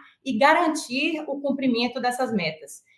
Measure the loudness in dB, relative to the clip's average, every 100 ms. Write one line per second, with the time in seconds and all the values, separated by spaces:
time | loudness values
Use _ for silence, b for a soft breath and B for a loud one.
0 | B B -6 4 6 6 4 0 -4 -2
1 | -2 -4 -6 -4 -2 0 0 2 0 -2
2 | -2 0 0 0 -2 -6 -12 -20 _